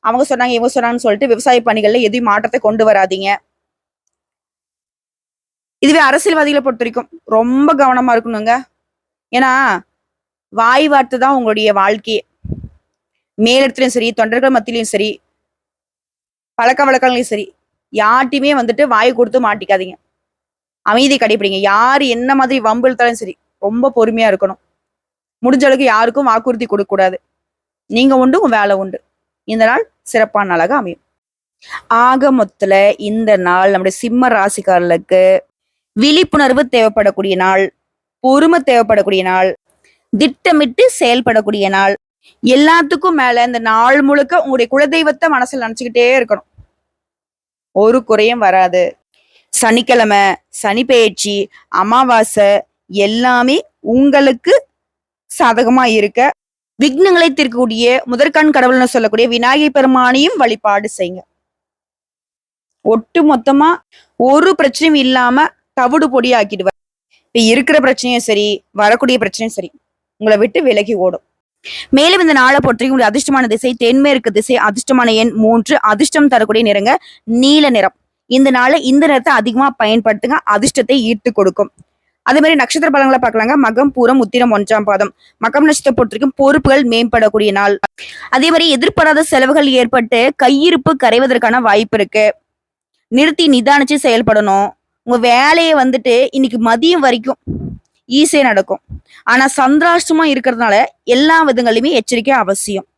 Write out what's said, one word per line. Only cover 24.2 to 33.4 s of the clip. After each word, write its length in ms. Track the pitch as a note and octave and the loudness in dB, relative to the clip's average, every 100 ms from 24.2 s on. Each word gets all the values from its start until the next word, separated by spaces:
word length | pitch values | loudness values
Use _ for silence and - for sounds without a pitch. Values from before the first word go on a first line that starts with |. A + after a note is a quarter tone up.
| A3+ | 0
இருக்கணும். 300 | F#3+ G3 F#3+ _ _ _ _ _ _ _ _ | 0 -4 -6 _ _ _ _ _ _ _ _
முடிஞ்ச 220 | A#3+ C4 C4+ | -2 0 2
அளவுக்கு 200 | C4 C4+ | 2 2
யாருக்கும் 400 | A3 A#3 A#3+ C4+ | 0 0 -2 0
வாக்குறுதி 360 | A3+ A#3+ A#3+ A#3 | -2 -2 -6 -4
கொடுக்க 220 | G3+ G3+ | -4 -4
கூடாது. 240 | G3 F#3+ F#3 _ _ _ _ _ _ _ | 0 0 -2 _ _ _ _ _ _ _
நீங்க 240 | A3 C4+ C4 | 0 2 4
உண்டு, 240 | B3+ E4 | 2 2
உங்க 160 | F4+ A3+ | 0 0
வேலை 200 | G3+ G3 | 0 -2
உண்டு. 220 | G3 F#3 _ _ _ _ - | -4 -12 _ _ _ _ -8
இந்த 160 | A3 A3+ | -2 0
நாள் 180 | B3+ A4+ _ - | 0 -4 _ -6
சிறப்பான 420 | A#3+ A3 G#3+ G3 | -2 -2 -2 -2
நாளாக 240 | F3 E3+ C#4 | -2 0 -2
அமையும். 260 | G3+ E3+ _ _ _ _ _ _ - - _ A#3 | -6 -12 _ _ _ _ _ _ -20 -20 _ 0
ஆக 320 | B3 C4+ C#4 | 2 2 2
மொத்தத்துல 420 | C4 G#3 _ G3 G3 G3+ - G#3 | 0 -2 _ 0 2 2 0 -6
இந்த 220 | A3 A3 G3+ | -4 0 0